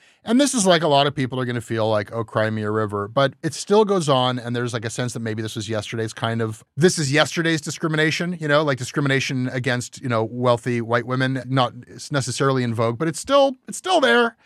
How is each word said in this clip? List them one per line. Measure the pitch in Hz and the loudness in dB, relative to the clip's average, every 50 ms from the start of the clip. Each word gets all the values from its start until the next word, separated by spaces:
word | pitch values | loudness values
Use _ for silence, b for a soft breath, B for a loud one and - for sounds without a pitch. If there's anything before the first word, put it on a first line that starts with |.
| b b b b b | b b b b b
And | 220 233 269 | 2 2 4
this | 294 262 262 | 4 4 2
is, | 233 185 | 2 4
like, | 190 170 156 170 | 4 4 6 4
a | 151 | 4
lot | 143 139 143 | 4 4 4
of | 143 - | 2 0
people | 147 131 113 131 127 | -2 -2 -2 -2 -2
are | 127 | -2
gonna | 123 120 117 | -2 -2 -4
feel | - - 113 113 107 110 | -4 -2 -2 0 2 2
like, | 107 104 101 - | 2 0 0 -2
"Oh, | 113 117 113 | -4 -6 -4
cry | - - 110 110 107 | -2 0 0 0 0
me | 110 110 107 | 0 -2 -2
a | 104 | -2
river," | 107 110 107 98 104 101 101 | -2 -2 -2 -2 -2 -4 -6
but | 107 113 139 139 135 - _ - | -2 0 0 0 0 0 _ -8
it | 156 - | -8 -8
still | - - - 202 220 220 | -6 -2 2 4 4 4
goes | 196 202 185 147 147 | 4 2 0 2 2
on, | 135 127 127 127 123 123 | 2 2 2 2 0 -2
and | 117 120 120 | -4 -4 -4
there's, | 120 123 117 123 | -4 -4 -4 -4
like, | 113 110 | -4 -6
a | 110 | -6
sense | - - 123 120 - | -4 -4 -4 -4 -4
that | 123 | -6
maybe | 113 110 107 113 | -6 -4 -4 -4
this | 110 107 - | -6 -6 -6
was | 113 101 107 | -6 -6 -4
yesterday's | 110 104 101 - 120 113 113 107 | -4 -4 -4 -4 -4 -4 -4 -6
kind | - - 120 113 117 113 | -6 -8 -8 -6 -4 -4
of, | 113 110 110 - _ _ - | -4 -6 -6 -10 _ _ -2
this | 139 170 185 - 175 | 2 2 2 2 2
is | 147 131 143 | 0 2 2
yesterday's | 156 147 - - 175 160 165 160 156 | 2 2 2 0 -2 -2 0 0 -2
discrimination, | - 160 - - 175 156 156 156 156 160 147 - 175 175 180 156 | -4 -6 -8 -4 -4 -2 0 2 2 2 0 -2 -4 -6 -6 -4
you | 156 | 0
know, | 147 143 151 | 2 2 2
like, | 160 143 135 | 2 2 0
discrimination | 123 120 - - 151 143 135 135 131 - - 135 127 127 | -2 -4 -4 -2 0 0 2 2 0 0 -2 -2 -2 -2
against, | 127 123 131 123 131 123 123 117 - - - | -2 -4 -2 -2 -2 -2 -2 -4 -8 -10 -8
you | - 123 | -4 -2
know, | 117 110 113 | 0 0 0
wealthy | 104 123 123 123 123 120 113 - 123 120 117 | -2 -2 0 2 2 2 2 0 -2 -2 -2
white | 110 113 120 120 120 | -2 0 0 0 0
women, | 123 127 131 131 131 131 131 - | 0 -2 0 0 0 -2 -4 -4
not | 127 131 135 123 110 110 123 - - - - - - | -2 0 2 2 0 -2 -8 -18 -18 -18 -16 -8 -4
necessarily | 147 139 - 127 113 - 143 139 131 131 123 | -4 -2 -2 -2 -2 0 2 2 2 2 0
in | 117 113 | -2 0
vogue, | 120 113 117 117 | 0 0 0 0
but | 113 160 | -2 -4
it's | 165 160 - | -4 -4 -6
still, | - - 277 285 269 277 262 - _ - | -2 2 4 4 4 4 0 -4 _ -14
it's | - | -12
still | - - 370 370 311 | -8 -2 0 2 4
there. | 269 233 233 240 233 233 - b b | 4 4 4 4 2 2 -2 b b